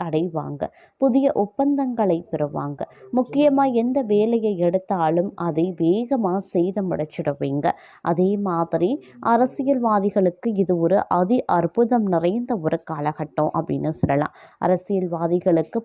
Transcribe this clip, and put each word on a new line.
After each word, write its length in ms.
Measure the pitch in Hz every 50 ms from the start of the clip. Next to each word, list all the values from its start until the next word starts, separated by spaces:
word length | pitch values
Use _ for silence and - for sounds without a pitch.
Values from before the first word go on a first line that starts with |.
| 180
அடைவாங்க. 600 | 165 156 156 170 185 160 156 143 143 147 139 - 151 - - - - _ -
புதிய 340 | - 269 226 277 269 - - - 208
ஒப்பந்தங்களை 840 | 202 - - 277 285 285 269 269 254 247 226 220 - 165 165 175 -
பெறுவாங்க. 500 | - 151 151 143 143 151 143 143 147 135 - - - - - - -
முக்கியமா 580 | 247 254 - - 277 294 294 269 269 277 269
எந்த 300 | 240 233 226 247 254 277
வேலையை 560 | 262 208 208 208 208 233 233 233 214 214 208 170
எடுத்தாலும் 720 | 175 175 175 190 185 - 202 180 165 156 165 175 175 196 196
அதை 400 | - 175 175 151 160 170 185 180 156
வேகமா 600 | 170 165 180 214 240 233 277 254 220 180 180 202
செய்து 460 | 190 - - 185 170 185 185 214 196 180
முடிச்சிடுவீங்க. 800 | 160 151 156 151 - - 156 151 143 - 147 139 139 147 139 165 - - - - - -
அதே 360 | - 165 170 151 185 190 202 208
மாதிரி 680 | 202 190 175 165 170 165 - 160 165 190 262 302 - - - - -
அரசியல்வாதிகளுக்கு 1200 | 226 233 233 254 247 - - 269 262 277 254 240 226 214 208 196 202 - 214 190 180 175 - - 233 214
இது 260 | 190 196 160 185 170
ஒரு 280 | 165 165 185 202 - -
அதி 380 | - 175 185 185 240 254 -
அற்புதம் 600 | - 180 175 165 165 - - 240 214 247 240 214 196 180
நிறைந்த 440 | 165 165 175 196 240 240 240 254 196 156
ஒரு 200 | 156 165 160 - -
காலகட்டம் 600 | 160 151 147 147 156 - 156 151 - - 151 151 -
அப்படின்னு 360 | 165 156 - 143 139 143 151 160 -
சொல்லலாம். 340 | - - 139 143 151 - - - - - _ - -
அரசியல்வாதிகளுக்கு 1120 | 175 185 180 - - 202 190 185 175 170 160 170 165 175 180 - 190 170 165 156 - - - -